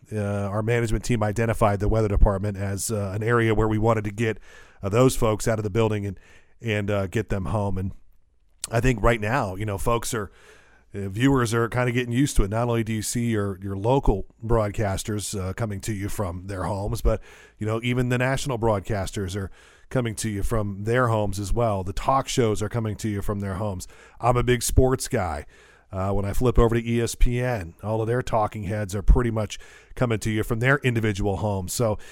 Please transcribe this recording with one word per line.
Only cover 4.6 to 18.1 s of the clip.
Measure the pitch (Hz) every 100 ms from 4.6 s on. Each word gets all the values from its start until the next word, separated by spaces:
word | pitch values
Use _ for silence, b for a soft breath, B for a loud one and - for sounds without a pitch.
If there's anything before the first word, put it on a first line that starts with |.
| B B
uh, | 98
those | 110 127 -
folks | 117 107 -
out | 110
of |
the | 104
building | 95 110 107 101
and, | 90 b b b b
and, | 117 104 101
uh, | 101 98
get | 113 107
them | 101 92
home. | 110 101 95
And | 95 - - - _ _ _ _ -
I | 117
think | 123 117
right | 110 117
now, | 104 135 107 90
you | 107
know, | 98
folks | - 117 -
are, | 117 98 b b b b b b
uh, | 101 98
viewers | 98 135 135 120
are | 117 113
kinda | 120 123
getting | 120 120
used | 120 143 -
to |
it. | 98
Not | 110 120
only | 117
do | 110
you | 110
see | 98 123 117
your, | 110 101 95
your | 98 98
local | 107 139 139 101 95 -
broadcasters, | 113 113 104 98 104 95 - 104 98 104
uh, | 92
coming | 95 117 98
to | 107
you | 101 101
from | - 95 90 95
their | 98
homes, | 92 101 104 113
but, | 113 113 - B B B
you | 107
know, | 113
even | 123 123
the | 123